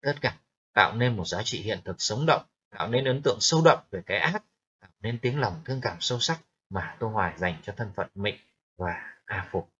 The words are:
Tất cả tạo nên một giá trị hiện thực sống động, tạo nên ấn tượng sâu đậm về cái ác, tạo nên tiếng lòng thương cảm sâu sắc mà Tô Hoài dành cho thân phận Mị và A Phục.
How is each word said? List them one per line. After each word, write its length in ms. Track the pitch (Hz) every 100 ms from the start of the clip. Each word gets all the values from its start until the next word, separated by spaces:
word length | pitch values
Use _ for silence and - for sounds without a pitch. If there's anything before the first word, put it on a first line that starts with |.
Tất 120 | 135 143
cả 160 | 135 - _ _ _
tạo 220 | - 95 113
nên 220 | 123 110
một 80 | 85
giá 180 | 85
trị 180 | 107 -
hiện 180 | 101 95 92
thực 100 | 90
sống 240 | - 107 156
động, 180 | 143 - _ _
tạo 180 | - 92
nên 180 | 120 135
ấn 160 | 131
tượng 160 | 143 -
sâu 220 | - 160 160
đậm 140 | 139 -
về 100 | 95 -
cái 140 | 98
ác, 240 | 156 196 _ _ _ _
tạo 100 | 98 _
nên 180 | 107 117
tiếng 200 | 123 143
lòng 220 | 117 85 -
thương 160 | 131
cảm 160 | 123 85
sâu 200 | - 123
sắc 200 | - 160 _ _ _
mà 260 | 95 85 -
Tô 80 | 113
Hoài 260 | 107 90 -
dành 220 | 90 82
cho 100 | - 101
thân 140 | 98 95
phận 120 | - -
Mị 160 | 104 - _ _ _ _
và 160 | 90 85 - - -
A 240 | 104 90
Phục. 180 | 95 - _